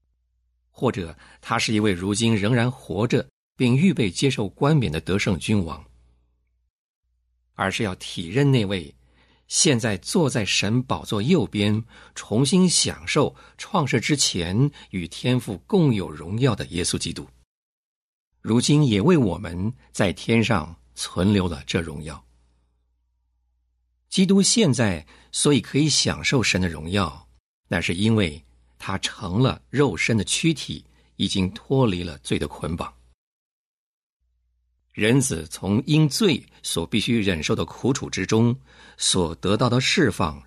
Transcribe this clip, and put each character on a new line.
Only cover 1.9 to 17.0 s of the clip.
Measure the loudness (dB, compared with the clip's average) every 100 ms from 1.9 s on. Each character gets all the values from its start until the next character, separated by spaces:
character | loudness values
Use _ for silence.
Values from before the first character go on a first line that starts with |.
如 | 0 -2 0
今 | 2 2
仍 | 2
然 | 2 0
活 | -2 -6 -2 0
着 | 0 -2 _ _ -2
并 | 2 4
预 | 4
备 | 2 0
接 | 0 0
受 | 0 -4
冠 | 0 2 2
冕 | 2
的 | -2
得 | -2 -2
胜 | 0 -2
君 | 0 0 -2
王， | -8 -16 _ _ _ _ _ _ _ _ _ _ _ _ _ _ _ _ -4
而 | -4
是 | -2
要 | -4 -6
体 | -12 -10 -4
认 | 0 4
那 | 4
位 | 2 -2 -6 -16 _ _ _ _ -6
现 | 0 2 2
在 | 0 -4
坐 | -2 0 0
在 | 0 -2
神 | -2 0 0
宝 | 0 -4
座 | -4 -2
右 | 2 2
边， | 2 0 2 0 -4 -14 -20
重 | -16 -2 0 4
新 | 4 4
享 | 2 -2 -4 -4
受 | 0 0 -2 -20 -20
创 | -4 -2 0
世 | 0
之 | 0 0
前 | 0 -2 -2 0 0 -2 -10
与 | -8 -8
天 | -6 -2 -2
父 | -2 -8 -2
共 | 2 2
有 | 2 -2
荣 | -10 -8 -2
耀 | 0 0
的 | -4
耶 | -4
稣 | -2
基 | -4